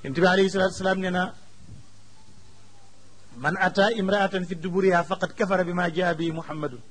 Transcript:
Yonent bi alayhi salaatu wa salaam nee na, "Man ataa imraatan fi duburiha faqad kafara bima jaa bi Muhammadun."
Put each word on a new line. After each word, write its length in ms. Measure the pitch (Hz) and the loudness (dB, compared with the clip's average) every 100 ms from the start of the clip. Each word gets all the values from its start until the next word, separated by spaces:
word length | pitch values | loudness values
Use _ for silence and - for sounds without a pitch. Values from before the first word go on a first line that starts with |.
Yonent 140 | 139 135 | -4 4
bi 60 | 180 | 6
alayhi 240 | 190 196 | 6 4
salaatu 220 | 196 190 | 4 2
wa 60 | 185 | 2
salaam 200 | 190 190 | 0 0
nee 100 | 185 | 0
na, 240 | 180 185 - - - - - - - - - - - - - - - - - - - - - | 0 -2 -6 -16 -16 -14 -14 -14 -16 -16 -16 -16 -16 -16 -16 -16 -16 -16 -16 -16 -14 -14 -4
"Man 200 | 139 185 | -2 2
ataa 340 | 185 190 202 | 2 4 4
imraatan 520 | 226 190 202 196 190 175 | 4 2 2 2 0 -4
fi 80 | 175 | -4
duburiha 460 | 180 180 190 175 | -2 4 6 4
faqad 280 | 170 190 175 | 2 -2 -2
kafara 300 | - 196 190 | 0 2 2
bima 240 | 175 175 175 | 2 0 0
jaa 240 | 160 180 | 2 0
bi 160 | 165 170 | 2 -2
Muhammadun." 480 | 160 160 151 147 123 - | -4 -6 -6 -6 -8 -16